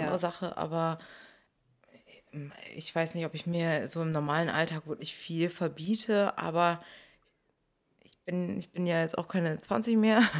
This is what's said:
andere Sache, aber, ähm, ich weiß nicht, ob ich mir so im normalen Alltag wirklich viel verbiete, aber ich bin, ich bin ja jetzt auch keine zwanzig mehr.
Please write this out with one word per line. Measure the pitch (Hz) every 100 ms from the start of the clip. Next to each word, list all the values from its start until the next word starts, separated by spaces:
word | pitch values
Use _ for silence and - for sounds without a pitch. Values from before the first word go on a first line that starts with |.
| 156
andere | 180
Sache, | 170 - 175 -
aber, | 165 165 165 160 - - - - _ _ _ _ _ - - - _
ähm, | 151 143 - - -
ich | - 165
weiß | 165
nicht, | 170 160
ob | 156
ich | 175
mir | 170 165 151 131
so | 170
im | 160
normalen | 156 147 151 170
Alltag | 151 165 160 151
wirklich | 151 151 -
viel | - 165 170
verbiete, | 170 165 - 165 220 - 208 202 -
aber | 170 165 175 170 - - - _ _ _ _ _ _ _ _ _
ich | - _ -
bin, | 180 175 202
ich | 170
bin | 175 175
ja | 165
jetzt | 165 -
auch | 165
keine | 185 170 156
zwanzig | - 185 226 226
mehr. | 214 220 220 156